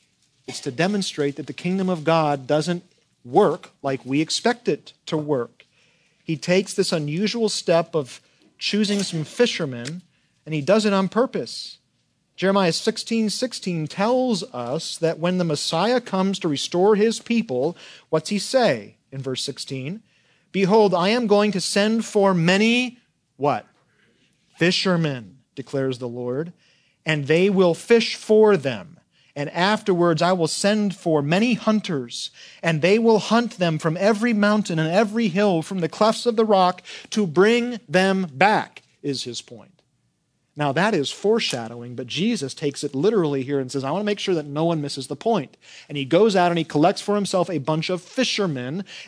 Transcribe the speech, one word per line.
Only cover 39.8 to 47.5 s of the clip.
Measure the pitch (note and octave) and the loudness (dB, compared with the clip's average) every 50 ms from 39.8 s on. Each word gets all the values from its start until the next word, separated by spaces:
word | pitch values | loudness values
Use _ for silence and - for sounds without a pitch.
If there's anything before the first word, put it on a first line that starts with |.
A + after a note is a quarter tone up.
| _ _ _ _ _ _ _ _ _ _ _ _ _ _ _ D3+ | _ _ _ _ _ _ _ _ _ _ _ _ _ _ _ 0
Now | D3 C#3+ | 0 2
that | B2+ D#3 F#3 A3 A3 | 2 2 2 2 2
is | E3 C#3 - | 0 0 -2
foreshadowing, | - - - G3+ A3+ A3+ - - - B2 A#2 A2+ A#2 A#2+ A#2+ B2 B2 | -6 -2 0 2 2 2 0 -2 -6 -6 -8 -10 -12 -14 -14 -12 -10
but | A#2+ C3 A#2+ | -10 -10 -8
Jesus | G2+ C#3 F#3 A#3 A#3+ F3+ C#3+ C3 - | -4 -2 -2 -2 -2 -2 -4 -8 -8
takes | - D#3+ C#3+ C3+ - | -6 -6 -6 -4 -4
it | - C#3+ - | -8 -6 -4
literally | C3+ D3+ G#3 A#3 G#3 E3+ D3 C#3+ C#3 C3 | 0 0 2 2 2 0 0 0 -2 -4
here | C3 C#3+ C#3 | -2 -2 -2
and | C3+ B2+ | -2 -2
says, | - C#3 C3 | -6 -6 -4
"I | C3+ | -4
want | D#3 F#3+ G#3 | -4 -2 -2
to | |
make | G#3 G#3 G#3 | -2 -4 -2
sure | - G3+ F#3 | -2 -2 -2
that | D#3+ D3 | -2 -2
no | D3 C#3 D3+ D#3+ | -4 -4 -2 0
one | E3+ E3+ D#3 | 0 0 -2
misses | C#3+ C#3+ - - C3 - | -2 -6 -8 -10 -8 -10
the | C#3+ - | -10 -6
point." | - A3+ A#3 F#3+ C3+ - - _ _ - - - - _ | -2 -2 0 0 -2 -6 -14 _ _ -20 -20 -20 -18 _
And | D3 C#3+ | -8 -8
he | C#3 | -2
goes | B2+ D#3 F3 G#3+ A3+ F#3+ | 2 4 4 4 6 4
out | F#3+ F3 F3 | 4 4 4
and | E3+ E3 | 2 0
he | D#3+ | -2
collects | - - D3+ D3+ F3+ G3+ - | -2 2 4 4 4 2 0
for | - - G3+ | -2 -2 0
himself | G#3 G3+ - - G#3 - | 0 0 0 0 -2 -2
a | - | 0